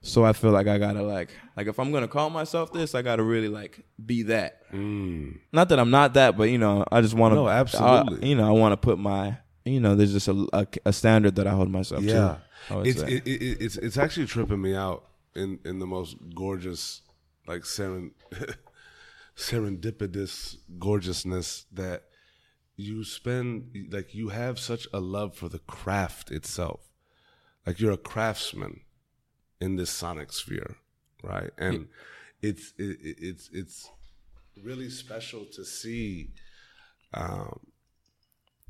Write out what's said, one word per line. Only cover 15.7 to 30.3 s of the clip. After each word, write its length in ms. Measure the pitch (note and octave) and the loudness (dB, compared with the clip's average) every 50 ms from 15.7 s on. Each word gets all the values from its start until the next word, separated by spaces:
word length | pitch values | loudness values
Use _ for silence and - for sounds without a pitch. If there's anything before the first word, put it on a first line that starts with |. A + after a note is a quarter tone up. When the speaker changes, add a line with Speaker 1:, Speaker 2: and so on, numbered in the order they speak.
| F#2 F#2+ | -10 -8
Speaker 2:
the 60 | F#2+ | -8
most 280 | F#2 F#2 F#2 F2+ D#2 - - A1 E2+ E2+ | -8 -8 -8 -8 -10 -14 -18 -18 -18 -12
gorgeous, 680 | E2 F#2+ G2 G2 F#2 F2 F#2 F2 E2+ - - - - _ _ _ _ _ _ _ _ _ | -8 -6 -6 -6 -6 -8 -10 -10 -10 -12 -12 -14 -16 _ _ _ _ _ _ _ _ _
like, 140 | - E2+ F2+ | -12 -12 -10
seren-, 500 | - - - - G2+ F#2+ F#2 F#2 F2 D#2+ _ _ _ _ | -10 -10 -8 -8 -6 -6 -6 -8 -10 -12 _ _ _ _
<laughs> 240 | - F#2 - - - - _ _ _ _ _ - _ _ - - _ - - _ _ | -14 -14 -12 -12 -14 -16 _ _ _ _ _ -20 _ _ -20 -20 _ -20 -20 _ _
serendipitous 1200 | - - - A#2 A#2 G#2+ G2+ G2 F2+ E2 A2+ A2 _ G#2 F#2+ F2 G2 G2 F#2 - - - - - - _ - F2 | -12 -8 -4 -4 -2 -2 -4 -6 -6 -8 -10 -8 _ -8 -8 -6 -6 -8 -8 -10 -12 -14 -14 -16 -16 _ -20 -16
gorgeousness 880 | F2 F2 G2 G#2 G2+ F2 F2+ F2+ - - F#2 F#2 F#2 E2+ - - - - _ | -6 -2 0 0 0 -2 -4 -6 -6 -6 -6 -6 -6 -6 -8 -10 -12 -16 _
that 320 | G2+ G2 F#2+ F#2 F2+ - _ _ _ _ _ _ _ _ _ _ _ _ _ _ _ | -12 -10 -8 -8 -8 -10 _ _ _ _ _ _ _ _ _ _ _ _ _ _ _
you 280 | - G#2 G#2 A2 A2 A2 | -14 -12 -10 -10 -10 -10
spend, 720 | - - - _ A#2+ B2 B2+ B2 B2 A#2+ A2 - - - G2 G2 - | -12 -14 -10 _ -6 -4 -4 -4 -6 -6 -8 -10 -12 -16 -16 -14 -10
like, 240 | F2+ G2+ F#2 - - | -10 -10 -10 -10 -12
you 140 | G2+ A2+ G#2 | -10 -8 -8
have 280 | G2 A2+ A#2+ B2+ B2 | -6 -6 -6 -6 -8
such 300 | - - - A#2 A#2 - - - | -8 -8 -8 -8 -8 -8 -10 -8
a 60 | G2 | -8
love 360 | F#2 F#2 F#2+ G2+ G#2 G2 - | -6 -6 -6 -6 -6 -8 -10
for 140 | - - E2+ | -12 -12 -12
the 100 | D#2+ E2 | -12 -12
craft 720 | _ - - - - F#2 G2 G2+ F#2+ E2+ - - - - | _ -16 -18 -12 -6 -2 -2 -2 -2 -4 -6 -14 -16 -12
itself. 480 | - D#2+ - - - - F2+ D#2+ - - _ _ _ _ _ _ _ _ _ _ _ _ _ _ _ _ _ | -12 -12 -10 -10 -8 -8 -6 -8 -8 -12 _ _ _ _ _ _ _ _ _ _ _ _ _ _ _ _ _
Like, 120 | - F2+ F2+ | -8 -4 0
you're 120 | A2 G#2+ | 0 0
a 60 | G2 | 0
craftsman 840 | F2+ - - - A2+ A2 A2+ G#2 - - - - - - G1+ - - _ _ _ _ _ _ _ _ _ _ _ _ _ _ _ _ | -2 -6 -10 -6 -4 -2 -2 -4 -6 -10 -10 -10 -10 -12 -12 -12 -18 _ _ _ _ _ _ _ _ _ _ _ _ _ _ _ _
in 160 | F2+ F#2 F#2+ | -6 -4 -4
this 140 | F#2 F2+ E2+ | -4 -4 -6
sonic 420 | - - F2 E2+ F2 D#2 D2+ - | -8 -8 -8 -10 -10 -10 -12 -12